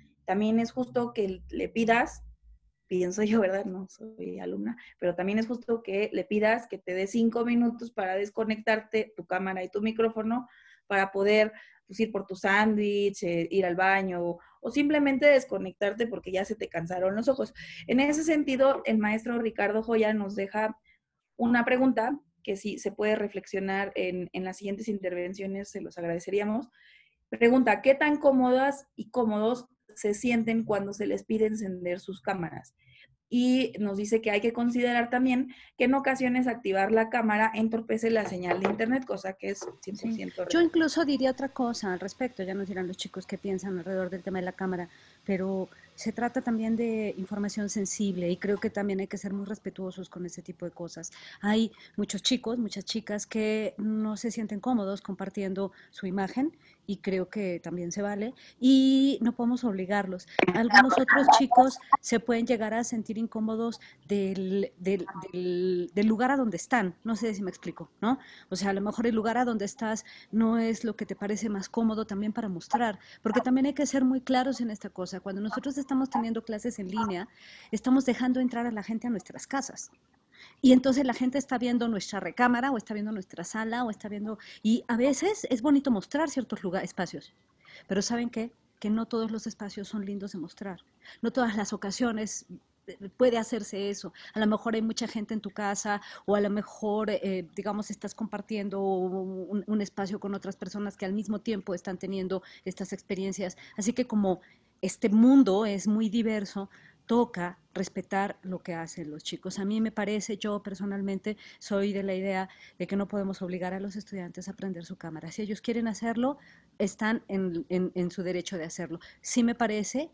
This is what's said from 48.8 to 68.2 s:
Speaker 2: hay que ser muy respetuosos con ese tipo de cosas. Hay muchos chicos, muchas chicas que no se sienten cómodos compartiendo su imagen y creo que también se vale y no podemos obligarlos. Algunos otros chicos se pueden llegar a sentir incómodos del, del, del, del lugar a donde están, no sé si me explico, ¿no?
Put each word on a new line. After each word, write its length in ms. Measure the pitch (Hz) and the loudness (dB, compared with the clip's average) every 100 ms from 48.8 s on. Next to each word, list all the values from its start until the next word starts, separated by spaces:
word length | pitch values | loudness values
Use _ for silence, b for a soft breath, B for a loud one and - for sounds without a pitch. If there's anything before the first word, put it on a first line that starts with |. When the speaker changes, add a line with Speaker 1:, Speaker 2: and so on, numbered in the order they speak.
| 202 190 | -2 -2
Speaker 2:
hay 80 | 196 | -4
que 120 | 208 | -6
ser 140 | 202 | -6
muy 120 | 196 | -6
respetuosos 640 | 202 214 190 190 185 185 170 | -8 -10 -12 -10 -10 -10 -14
con 180 | 175 175 | -10 -10
ese 160 | 180 | -10
tipo 220 | 170 170 | -16 -12
de 80 | 175 | -12
cosas. 400 | - 170 165 170 B B B | -10 -12 -12 -14 B B B
Hay 300 | 202 220 220 B B - | 2 2 2 B B -6
muchos 260 | 202 196 | -4 -4
chicos, 360 | - 254 226 240 | -2 -2 -2 -4
muchas 260 | 208 196 | -4 -6
chicas 420 | - 220 202 208 - | -6 -8 -4 -6 -4
que 480 | 220 214 214 214 - | -2 0 0 -2 -4
no 400 | 214 214 214 208 | -2 0 -2 -2
se 160 | 233 | -4
sienten 260 | 233 214 202 | -4 -6 -4
cómodos 440 | 254 233 196 196 | 0 0 0 -4
compartiendo 720 | - 185 190 208 196 190 196 b b | -8 -8 -6 -6 -4 -4 -4 b b
su 160 | - 190 | -10 -4
imagen 500 | 196 190 247 311 b b b - | -2 -2 -2 -2 b b b -8
y 100 | 190 | -6
creo 320 | 196 185 180 | -2 -2 -2
que 320 | 214 190 170 | -4 -4 -4
también 320 | 170 180 175 | -6 -6 -6
se 100 | 202 | -4
vale 320 | 202 202 226 b b _ | -4 -4 -6 b b _
y 600 | 254 262 269 269 269 240 | 6 8 8 6 6 4
no 120 | 233 | 0
podemos 300 | 247 240 247 | 2 0 2
obligarlos. 640 | 247 190 185 202 190 185 - B - | 0 -2 0 0 -2 -6 -6 B 2
Algunos 400 | 214 233 262 262 | 2 8 8 8
otros 320 | - 262 277 277 226 | 6 6 6 8 8
chicos 400 | 269 240 262 - B B | 8 8 6 4 B B
se 180 | - 233 | 4 0
pueden 280 | - 233 240 | 2 0 2
llegar 260 | 226 220 | 0 2
a 100 | 226 | -2
sentir 360 | 233 226 208 214 | -2 -4 -4 -4
incómodos 600 | 226 220 214 220 233 - B B - | -4 -4 -2 -2 -4 -6 B B -2
del, 640 | 202 190 196 185 196 - - | 0 0 -2 0 0 -2 -4
del, 280 | 185 196 - 175 - | -2 -2 -4 -10 -8
del, 600 | 180 180 180 185 180 175 | -4 -2 0 0 0 0
del 120 | 196 214 | 2 4
lugar 240 | 220 254 | 4 2
a 60 | 277 | 2
donde 180 | 226 170 | 0 -2
están, 380 | - 240 185 - | 0 0 0 -4
no 100 | 220 | -6
sé 200 | 214 226 | -2 -4
si 80 | 196 | -4
me 80 | 185 | -8
explico, 400 | - 170 - 165 _ | -8 -12 -12 -16 _
¿no? 180 | 214 262 | 0 0